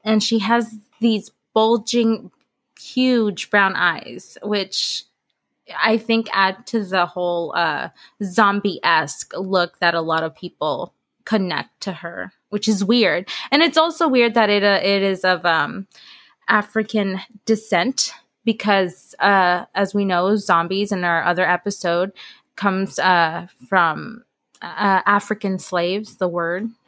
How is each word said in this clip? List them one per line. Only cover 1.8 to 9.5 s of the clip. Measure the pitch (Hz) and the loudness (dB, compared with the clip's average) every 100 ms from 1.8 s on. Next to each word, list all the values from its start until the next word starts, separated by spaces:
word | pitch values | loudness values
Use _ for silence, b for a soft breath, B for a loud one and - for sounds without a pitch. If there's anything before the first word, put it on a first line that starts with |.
| 220 240 226 220 185 _ _ _ _ _ | 0 0 2 -2 -8 _ _ _ _ _
huge | - 247 254 247 214 170 - | -8 0 2 4 0 -2 -2
brown | 208 196 185 | 0 2 0
eyes, | 175 160 - 120 - - | -2 -2 -12 -16 -16 -14
which | 208 208 190 - - - - _ _ _ _ _ - - | -6 -4 -4 -6 -6 -8 -12 _ _ _ _ _ -14 -2
I | 214 220 | 0 0
think | 226 226 220 | 0 -2 0
add | 196 190 196 - | 0 0 -2 -6
to | 233 | -4
the | 190 185 | -2 -2
whole, | 175 185 175 175 165 | -2 -2 -2 -2 -2
uh, | - 165 143 139 b b _ | -2 -2 -2 -8 b b _
zombie-esque | 196 180 208 202 202 170 170 160 147 - - - | -2 6 6 4 -2 0 2 2 0 -6 -8 -8
look | 190 | -2